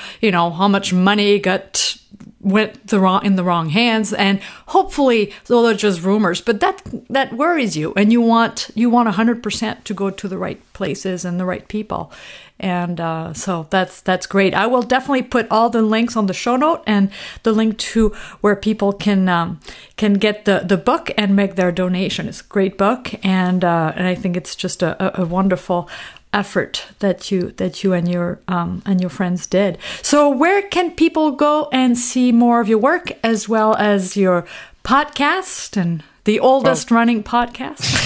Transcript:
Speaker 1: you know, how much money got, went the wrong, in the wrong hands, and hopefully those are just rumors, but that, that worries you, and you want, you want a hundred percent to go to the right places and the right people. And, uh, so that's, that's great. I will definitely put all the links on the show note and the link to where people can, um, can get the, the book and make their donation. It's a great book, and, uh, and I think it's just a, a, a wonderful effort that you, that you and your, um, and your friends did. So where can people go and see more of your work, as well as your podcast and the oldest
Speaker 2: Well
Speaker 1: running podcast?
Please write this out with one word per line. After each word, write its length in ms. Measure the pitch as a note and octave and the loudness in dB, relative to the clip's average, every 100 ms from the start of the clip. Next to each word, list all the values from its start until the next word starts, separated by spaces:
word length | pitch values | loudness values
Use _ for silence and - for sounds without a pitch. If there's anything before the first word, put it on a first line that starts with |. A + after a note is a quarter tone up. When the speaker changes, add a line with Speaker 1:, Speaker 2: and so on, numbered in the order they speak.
| - - | -16 -2
Speaker 1:
you 80 | A3 | 0
know, 180 | F3+ E3+ | 2 0
how 160 | E3 G3+ | 2 2
much 240 | G3 - | 2 0
money 480 | F3+ F#3+ G#3 G3+ G3+ | 2 2 4 4 2
got, 600 | F#3+ F#3+ - - - - _ - - - | 2 -2 -4 -4 -4 -6 _ -20 -20 -6
went 460 | G3 G#3 G#3+ - - | 0 2 0 -4 -2
the 120 | G3+ | 2
wrong, 240 | F#3 F#3+ G3+ | 4 2 2
in 100 | F#3+ | 0
the 80 | |
wrong 240 | F3+ E3+ D#3+ | 2 0 0
hands, 460 | G3 A#3+ A3 G3 | 2 2 2 -2
and 260 | G#3 G3 G3 - - - | 0 0 0 -4 -18 -2
hopefully 640 | F#4+ - - C4+ A3+ G3+ - - | 0 0 2 2 2 0 -6 0
those 260 | A#3+ A#3 | 2 4
are 20 | G#3+ | 2
just 260 | G#3+ E3+ | 0 0
rumors, 380 | F#3+ G#3+ F#3 F3+ | 0 2 0 0
but 200 | A#3 G#3 | -2 0
that, 200 | F#4+ G4 - A3+ - | 0 -2 -10 -14 -4
that 240 | C4+ B3+ | -4 -2
worries 420 | A#3+ D#4+ E4 G#3+ D3+ | -2 0 0 -2 -2
you, 160 | D#3 | -2
and 160 | G3 G#3 | 2 4
you 120 | A#3+ | 4
want, 480 | A3+ A3+ A3+ - - | 4 4 2 -2 -6
you 140 | G#3+ A#3+ | 0 2
want 180 | A#3+ A3+ | 4 2
a 60 | |
hundred 300 | F#3 A3+ A#3 | 2 0 0
percent 420 | G#3+ - A3 B3 | -4 -6 -6 -6
to 80 | - | -8
go 160 | F#3+ G3 | -4 -4
to 180 | G3 G3 | -6 -8
the 120 | F3+ | -6
right 220 | F#3 - _ | -8 -10 _
places 540 | - - - F#3+ F3+ F3+ | -8 -6 -4 -6 -6 -4
and 120 | F3 | -4
the 60 | |
right 240 | F#3 - - | -4 -6 -6
people. 420 | G#3+ A3 - D3+ - - - - - | -8 -6 -6 -8 -16 -20 -20 -20 -8
And, 380 | F#3+ F3+ F3 E3+ | -4 -2 -4 -4
uh, 320 | E3 D#3+ E3 | -4 -6 -8
so 340 | D3+ G3+ E3+ D#3 | -8 -6 -6 -2
that's, 320 | F#3+ F#3 - | -2 -2 -4
that's 240 | - F#3 - | -2 -2 0
great. 260 | G3 F#3+ | 0 2
I 140 | F#3 A3+ | 2 2
will 160 | B3 | 0
definitely 400 | A#3+ B3 C4 C4 | 2 0 0 -2
put 240 | B3+ A#3+ A#3 | 0 -2 0
all 200 | A3 A#3 | 2 2
the 100 | A#3 | 2
links 340 | A3 A3 A#3+ | 2 2 0
on 120 | A3+ G3 | 0 -2
the 80 | |
show 220 | - A#3+ B3+ | -2 -2 2
note 260 | D4+ E4 - | 2 0 0
and 240 | G3+ G3 - - - | 2 2 -2 -16 -4
the 100 | A3+ | 0
link 260 | G#3+ A3 G#3+ | 2 0 -2
to 320 | - A3+ G#3+ - - - | -2 2 2 0 -12 -2
where 120 | G#3 | 0
people 380 | G3+ G#3+ G#3+ G3+ | 0 0 0 0
can, 380 | G3 G#3 G3 F#3 | 0 0 2 2
um, 300 | F3 E3+ E3 - - - - | 0 -2 -8 -16 -20 -20 -2
can 180 | G#3+ | 0
get 300 | G3 G#3+ G#3 | 2 0 0
the, 160 | G3+ F#3 | 0 0
the 140 | F3 F#3 | 2 0
book 340 | - E4 - - | 2 0 -2 -2
and 180 | G3+ | 2
make 200 | G3 G3 | 2 2
their 180 | F3+ F3+ | 0 0
donation. 560 | F3 F#3 F3+ F3 - - | 0 -2 -2 -2 -4 -8
It's 140 | - | -12
a 20 | |
great 320 | - G3+ F#3+ - | -6 -2 0 0
book, 380 | G3 B3+ - - | 0 0 -6 -4
and, 400 | F#3+ F#3 F3+ F#3 | 0 0 2 2
uh, 300 | F3 E3+ D#3+ - | 2 2 0 -2
and 100 | F#3 | -2
I 80 | |
think 220 | F3 F#3 F3+ | -2 -4 -4
it's 180 | - | -6
just 280 | - F3+ - | -8 -8 -2
a, 380 | E3 - F#3+ F#3+ | -4 -2 -4 -2
a, 20 | |
a 40 | E3 | -2
wonderful 640 | F3+ G3 F3+ - F3 E3+ - - - _ | 0 0 0 -2 -4 -4 -12 -18 -20 _
effort 500 | G3+ G3 F#3 - - - - | -4 -2 -2 -4 -6 -12 -4
that 320 | G3+ F3+ - | -2 -2 -2
you, 220 | F#3+ - | -4 -4
that 300 | - F#3 - | -6 -6 -2
you 120 | F#3+ | -2
and 120 | F3 F3 | 0 0
your, 340 | F3 F3 - - | -2 -4 -6 -4
um, 360 | F3+ E3+ F3+ | -4 -4 -6
and 160 | G3+ F#3 | -2 -2
your 80 | F3+ | -2
friends 360 | - F3+ F3+ - | -2 -2 -4 0
did. 320 | F#3+ G3 - - - | 0 0 -2 -10 -8
So 260 | - D4 D4 | 0 4 4
where 320 | C4 E4 G4+ | 4 2 2
can 300 | G4 F4 F4 | 0 -2 -2
people 400 | - E4 E4 D#4 | 0 0 2 0
go 400 | B3+ D4 D4+ D4 | 2 2 2 0
and 240 | C4 B3+ A#3+ | 0 2 0
see 340 | - B3+ B3 | -2 0 4
more 300 | A#3 A#3+ A#3 | 4 4 4
of 80 | G#3+ | 2
your 80 | A3 | 2
work, 320 | C4 F4 - - | 2 0 -4 -4
as 240 | A3+ G#3+ G3+ | -2 -2 0
well 260 | A3 G#3+ G#3+ | 2 2 2
as 420 | G#3 G3+ F#3 G3+ | 2 0 0 0
your 280 | F#3+ F3 E3+ - - _ | 2 2 -2 -14 -20 _
podcast 920 | - C4+ D4 - C#4+ F#4 F#4 - - G3+ | 0 0 0 -2 0 -2 -4 -10 -6 -2
and 260 | E3+ D#3+ - _ | -2 -4 -8 _
the 140 | - A3 | 0 4
oldest 500 | C4 C4+ C4 B3+ - | 4 4 4 0 2
Speaker 2:
Well 80 | A#3 | 2
Speaker 1:
running 220 | A#3 A3+ | 4 0
podcast? 580 | G#3 A#3+ A#3+ - C#4 - - - | -2 -2 -2 -6 -12 -8 -4 -2